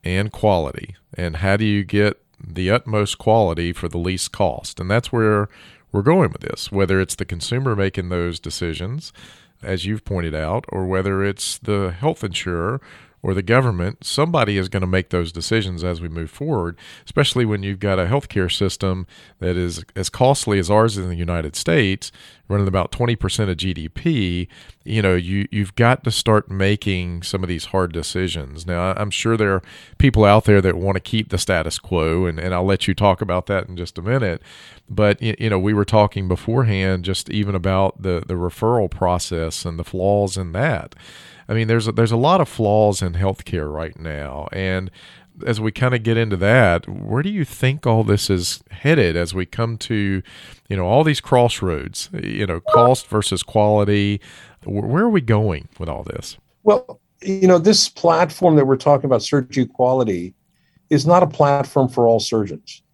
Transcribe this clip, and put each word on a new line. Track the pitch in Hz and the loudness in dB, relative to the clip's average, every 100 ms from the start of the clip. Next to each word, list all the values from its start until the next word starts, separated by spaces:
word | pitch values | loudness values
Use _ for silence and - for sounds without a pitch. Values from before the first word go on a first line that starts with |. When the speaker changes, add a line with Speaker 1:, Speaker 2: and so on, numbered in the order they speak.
Speaker 1:
and | - 92 104 | -2 -2 -4
quality. | - 107 90 73 - - 95 _ - | 0 2 2 -2 -8 -14 -18 _ -8
And | 87 78 | -8 -2
how | 95 101 | 0 2
do | 110 | 2
you | 101 | 0
get | 92 104 104 - _ _ 95 | 0 2 2 0 _ _ -12
the | 85 92 | -4 0
utmost | 120 - 107 101 - | 0 0 -2 -2 -2
quality | - 113 98 82 85 | 2 2 2 0 -4
for | 87 87 | -4 -6
the | 85 | -4
least | 87 92 - | -4 -4 -6
cost? | - 95 58 - - | -2 -2 -2 -12 -10
And | 90 | -2
that's | 110 - | -2 0
where | 120 110 104 104 - - - _ | 0 2 2 -2 -8 -20 -20 _
we're | 101 | 0
going | 107 180 117 | 2 2 2
with | - | -2
this, | - - - | -10 -10 -6
whether | 98 92 95 | -2 2 2
it's | 92 - | 0 -4
the | 95 | -8
consumer | 85 - 120 135 104 | -8 -6 -4 -2 0
making | 98 - 87 | -2 -2 -4
those | 90 87 80 | -4 -4 -6
decisions, | 85 - 85 78 90 143 - - - - _ _ | -10 -6 -6 -6 -8 -10 -12 -20 -20 -20 _ _
as | - 95 92 | -8 -6 -4
you've | 107 - | -6 -4
pointed | 95 85 76 | -6 -4 -4
out, | 78 107 - | -4 -4 -6
or | 95 92 | -6 -2
whether | 95 95 98 | -2 -2 -2
it's | 98 98 - - | -2 -4 -8 -8
the | - 101 95 | -4 -2 -2
health | 87 147 160 | -2 -4 -2
insurer | 104 87 92 85 90 135 - - - _ | -6 -6 -4 -4 -4 -6 -12 -20 -20 _
or | - | -4
the | 95 | -2
government, | 92 123 127 90 90 - | 2 2 2 -2 -4 -6
somebody | - - 160 165 104 101 | -6 -2 0 0 0 0
is | 92 | -2
gonna | 98 92 | -2 0
make | 92 90 | 0 0
those | 90 82 | -4 -4
decisions | 82 - 110 95 87 | -8 -2 -2 -2 -6
as | 90 82 | -6 -6
we | 85 | -8
move | 82 82 | -8 -10
forward, | - 147 127 85 85 - - - | -8 -4 -4 -4 -8 -20 -20 -6
especially | - 143 127 113 | 0 0 2 0
when | 104 | -2
you've | 98 98 | -4 -4
got | 101 95 | -2 0
a | 87 | 0
healthcare | 139 - 101 90 | -2 -2 -2 -2
system | - 98 - 95 92 90 - - _ | 0 -2 -2 -4 -4 -8 -16 -20 _
that | 87 90 | -4 -2
is | 87 82 - - | -4 -6 -12 -8
as | 92 | -8
costly | - 127 135 - 101 | 0 2 2 0 0
as | 85 | 4
ours | 104 113 101 | 4 4 0
in | 90 | -6
the | 85 | -4
United | 85 85 76 - | -4 -4 -4 -6
States, | - 165 101 95 - _ - _ _ | 0 2 2 -2 -8 _ -20 _ _
running | 101 98 | -2 0
about | 92 87 | 0 -2
twenty | - 120 117 | -2 -2 0
percent | 95 - 101 | -2 -2 -2
of | 87 | -2
G | 95 | -4
D | 80 78 | -6 -10
P. | - 170 147 92 87 87 - - - | -4 -2 0 0 -2 -6 -12 -20 -18
You | - 110 | -4 0
know, | 98 90 | 2 2
you, | 87 98 101 | 0 -2 -2
you've | 104 95 | -4 -4
got | - 117 127 | 2 2 4
to | - | -2
start | - - 107 - | -2 2 2 0
making | 95 95 107 104 92 87 85 | 0 0 0 -2 -4 -4 -8
some | 87 95 | -6 -6
of | 90 | -4
these | 85 - | -6 -2
hard | 95 90 | -2 -2
decisions. | 80 76 92 92 85 69 76 85 | -4 -6 -4 -2 -4 -10 -10 -6
Now, | 87 92 | -2 -2
I, | 98 | -2
I'm | 104 | -4
sure | - 113 113 | -2 0 2
there | 104 95 | 2 0
are | - - - - | -4 -20 -20 2
people | 139 110 | 2 6
out | 104 107 - | 6 6 8
there | 101 | 6
that | 92 85 | 4 0
wanna | 95 95 | -2 -4
keep | - 113 104 | -2 -4 -2
the | 92 | -4
status | - 90 80 - | 0 0 -2 -8
quo, | - 90 80 82 90 | -2 0 2 0 0
and, | 78 | -4
and | 87 | -4
I'll | 90 | -2
let | 95 95 - | 0 0 0
you | |
talk | 92 104 90 | 2 2 2
about | 98 90 - | 0 -4 -2
that | 98 - | -4 -4
in | 90 | -10
just | 87 - | -10 -8
a | |
minute. | 90 131 104 82 - - - - _ | -2 -2 -2 -6 -12 -20 -20 -20 _
But, | 101 104 101 | 2 2 2
y-, | 117 - | -2 -2
you | 110 | 0
know, | 95 | 0
we | 98 | 2
were | 104 101 | 2 4
talking | 110 104 101 92 | 4 4 0 -2
beforehand | 104 - 120 117 95 95 95 87 | -2 0 0 2 2 0 -2 -2
just | 92 - | -6 -4
even | 104 101 95 | -2 -2 -2
about | 92 95 98 - | 0 2 0 -2
the, | 95 87 - | -4 -4 -4
the | 90 | -4
referral | 87 - 113 120 95 | -4 -2 0 2 0
process | - 92 90 - 85 80 - 82 | 0 0 0 -2 -4 -4 -6 -8
and | 82 | -8
the | |
flaws | 85 92 95 101 98 95 | -8 -2 2 2 0 -2
in | 87 | -6
that. | 90 151 101 - - - - - - - | -2 -2 -2 -6 -18 -20 -20 -20 -20 -4
I | |
mean, | 110 110 | -2 2
there's | 117 110 | 2 2
a, | |
there's | 110 117 | 0 2
a | 117 | 2
lot | 143 185 | 4 4
of | 147 | 2
flaws | - 107 107 104 98 | 0 2 4 4 2
in | 92 | -2
healthcare | 85 98 95 - 90 76 | 0 -2 -2 -6 -6 -4
right | 76 80 - | -6 -8 -10
now. | 80 73 71 69 73 | -10 -8 -8 -10 -8
And | - 95 92 95 - - - _ - - | -6 -2 -4 -6 -14 -20 -20 _ -10 -4
as | 110 | -2
we | 110 | -4
kinda | - 127 123 | 0 0 0
get | 110 113 | 2 0
into | 113 95 | 0 0
that, | 98 127 104 85 - | 4 6 6 4 -2
where | - 104 123 | -10 -4 -2
do | 180 | -2
you | 208 143 | -2 -4
think | - 131 147 120 | -2 -2 0 2
all | 113 | 2
this | 107 101 - | 2 0 2
is | 95 87 - _ | -2 -2 -8 _
headed | - 139 160 90 82 | -4 2 4 4 0
as | 85 | -2
we | 92 90 | -4 -6
come | - 117 110 | -4 -4 -6
to, | - 110 101 95 - - - - _ | -4 -2 0 -2 -6 -20 -20 -20 _
you | 98 | -2
know, | 90 | 2
all | 123 | 2
these | 156 143 | 2 0
crossroads, | - 127 120 - 95 78 76 - - | 2 4 4 0 -4 -4 -6 -10 -10
you | - - 104 98 | -8 -6 -4 -4
know, | 85 | -4
cost | - 123 120 127 - | 2 4 6 4 0
versus | 107 - 95 | -2 -2 -4
quality? | - 110 104 107 101 104 101 101 - - - _ | -2 0 2 2 2 2 0 -4 -8 -20 -20 _
Wh-, | 98 101 104 | -8 -6 -2
where | 151 | 0
are | 233 | 2
we | 202 | 2
going | 117 107 107 78 67 - | 2 2 2 -4 -10 -10
with | 82 | -8
all | 67 | -8
this? | - - - - _ _ | -8 -10 -12 -18 _ _
Speaker 2:
Well, | 208 208 - - _ _ | 2 2 0 -20 _ _
you | 196 190 185 | -6 4 6
know, | 180 | 8
this | 180 214 - | 6 4 0
platform | - 170 165 175 - 180 151 | 0 2 4 2 4 6 6
that | 135 | 6
we're | 131 | 4
talking | 147 143 139 | 4 4 4
about, | 120 | 0
Surgery | - 143 127 135 127 | 2 0 0 -2 -2
Quality, | - 127 131 113 90 90 _ _ _ _ _ _ | 2 2 2 0 -2 -6 _ _ _ _ _ _
is | 147 139 | 2 6
not | 175 | 6
a | 180 | 4
platform | - 143 143 135 143 127 | 4 2 4 2 2 2
for | 123 117 | 4 4
all | 113 | 4
surgeons. | - 113 98 76 - - _ | 2 -2 -2 -8 -16 -20 _